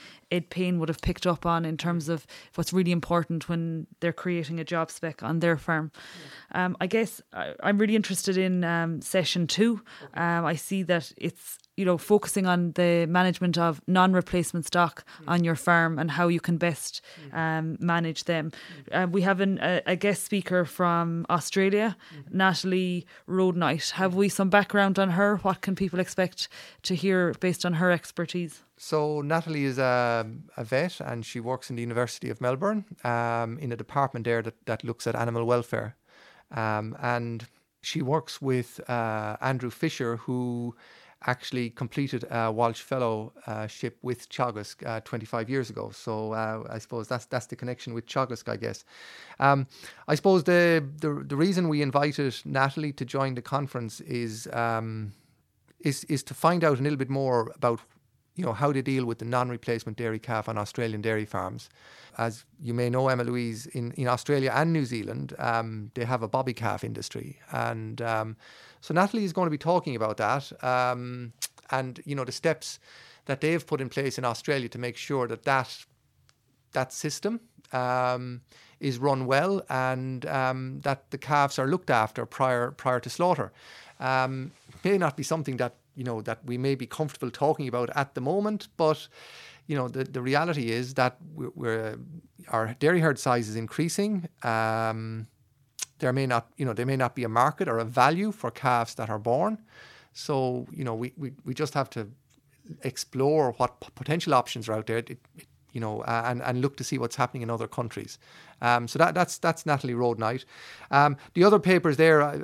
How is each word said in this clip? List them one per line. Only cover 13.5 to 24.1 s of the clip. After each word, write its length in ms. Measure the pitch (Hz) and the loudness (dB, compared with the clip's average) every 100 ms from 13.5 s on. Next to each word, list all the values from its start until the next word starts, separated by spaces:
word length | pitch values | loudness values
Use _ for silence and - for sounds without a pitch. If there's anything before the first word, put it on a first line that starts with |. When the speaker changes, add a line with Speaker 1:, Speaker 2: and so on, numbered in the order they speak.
| 170 | 2
Speaker 1:
of 240 | 170 147 - | 2 0 2
non-replacement 800 | 185 185 185 170 180 165 175 147 | 6 6 6 4 0 0 -2 0
stock 400 | 175 170 - - - | 2 2 0 -18 -12
Speaker 2:
Mm. 60 | 156 | 0
Speaker 1:
on 160 | 175 | 2
your 120 | 170 160 | 4 2
farm 440 | - 170 165 156 | 4 6 6 2
and 120 | 160 | 0
how 180 | 147 175 | 2 2
you 100 | 170 | 2
can 180 | - 165 | 2 2
best, 440 | 170 156 - - - - 143 | 2 0 -6 -12 -14 -18 -10
Speaker 2:
Mm. 60 | 165 | -2
Speaker 1:
um, 400 | 160 160 160 160 | 0 0 -2 -2
manage 440 | 175 170 165 156 | 0 2 0 -4
them. 280 | - 165 156 - - 156 135 | -2 -2 -2 -8 -16 -16 -4
Speaker 2:
Mm. 120 | - | 0
Speaker 1:
Uh, 40 | 180 | 2
we 140 | 190 | 2
have 200 | 185 190 | 4 4
an, 180 | 196 190 | 2 2
a, 200 | 151 180 - | 2 0 0
a 100 | 180 | 0
guest 260 | 202 185 | 2 0
speaker 420 | - 202 - 180 170 | 0 -2 2 0 0
from 600 | - 175 170 170 165 160 | 2 2 4 2 -2 0
Australia, 680 | 170 - 196 196 208 220 - - 147 | 0 0 2 2 4 0 -2 -12 -18
Speaker 2:
Mm-hmm. 220 | - 185 | -6 2
Speaker 1:
Natalie 680 | 190 175 190 185 180 180 - - - | 4 4 0 0 0 -2 -6 -16 -4
Roadnight. 640 | 185 185 175 151 151 - | 2 2 4 2 2 -2
Have 220 | - 190 | 0 0